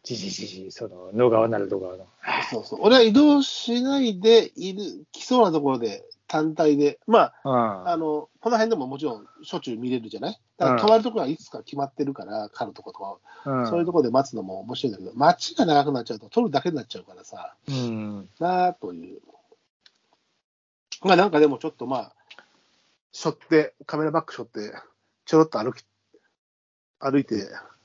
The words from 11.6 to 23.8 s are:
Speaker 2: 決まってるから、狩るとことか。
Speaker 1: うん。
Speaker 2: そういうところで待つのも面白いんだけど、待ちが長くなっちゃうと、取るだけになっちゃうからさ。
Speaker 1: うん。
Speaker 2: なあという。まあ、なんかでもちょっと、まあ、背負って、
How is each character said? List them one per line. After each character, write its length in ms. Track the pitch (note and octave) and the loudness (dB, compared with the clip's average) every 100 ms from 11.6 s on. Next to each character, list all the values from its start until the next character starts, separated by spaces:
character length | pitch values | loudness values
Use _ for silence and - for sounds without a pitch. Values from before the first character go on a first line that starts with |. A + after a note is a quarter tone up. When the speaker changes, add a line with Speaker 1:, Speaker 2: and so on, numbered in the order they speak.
Speaker 2:
決 140 | - C#3 | -12 -8
ま 80 | |
っ 80 | C#3 | -8
て 120 | - | -4
る 100 | C#3 | -6
か 100 | C3+ | -6
ら、 240 | G2 A2 G#2 | -10 -10 -10
狩 220 | - A2 | -10 -12
る 40 | |
と 80 | - | -12
こ 100 | - | -20
と 60 | - | -14
か。 180 | G2 G2+ _ - | -14 -14 _ -14
Speaker 1:
う 180 | C#3+ C3 | -6 -4
ん。 20 | A#2+ | -2
Speaker 2:
そ 80 | E3+ | -2
う 40 | |
い 20 | |
う 40 | E3+ | 0
と 60 | |
こ 60 | F3 | 0
ろ 60 | |
で 60 | B2 | 2
待 200 | B2+ C#3 | 0 -2
つ 20 | |
の 100 | A2 | -8
も 160 | F#2+ F#2+ | -10 -12
面 140 | G2+ B2 | -12 -6
白 120 | C3+ | -6
い 40 | |
ん 20 | |
だ 40 | G2 | -6
け 60 | |
ど、 80 | F#2 | -14
待 400 | A#2+ D3 F3 - | 2 2 2 -4
ち 40 | - | -2
が 80 | G3 | 2
長 180 | D3 | 4
く 80 | D3 | 2
な 80 | C3 | -4
っ 40 | |
ち 80 | A2+ | -6
ゃ 40 | A2 | -12
う 20 | |
と、 100 | - | -4
取 160 | - A#3 | -2 0
る 40 | |
だ 120 | C#3 | -2
け 80 | F3+ | -2
に 60 | D3+ | -6
な 60 | |
っ 40 | G#2+ | -10
ち 100 | - | -18
ゃ 40 | |
う 40 | |
か 100 | - | -18
ら 100 | - | -20
さ。 300 | - - - _ - | -20 -18 -18 _ -8
Speaker 1:
う 40 | |
ん。 560 | C3+ A#2+ A2 G#2+ G2+ F#2+ _ | -6 -4 -6 -8 -10 -14 _
Speaker 2:
な 300 | E3+ F3+ F3+ | -4 0 0
あ 40 | |
と 220 | F3+ G2+ | -2 -12
い 220 | F2 E2 - | -12 -16 -20
う。 40 | _ _ _ _ _ _ _ _ _ _ _ _ _ _ _ _ _ - | _ _ _ _ _ _ _ _ _ _ _ _ _ _ _ _ _ -4
ま 120 | F#3+ | 4
あ、 20 | F3 | 6
な 100 | G3+ | 6
ん 40 | |
か 80 | D#3 | 6
で 80 | D3+ | 4
も 120 | B2+ | 2
ち 80 | D#3+ | -8
ょ 20 | |
っ 40 | |
と、 140 | _ B2 | _ -6
ま 100 | C3 | -6
あ、 160 | A2 _ _ - _ _ _ _ _ _ _ | -8 _ _ -20 _ _ _ _ _ _ _
背 180 | - D#3+ | -6 -6
負 40 | |
っ 140 | D3 _ | -6 _
て、 260 | D#3+ D3 _ | 4 4 _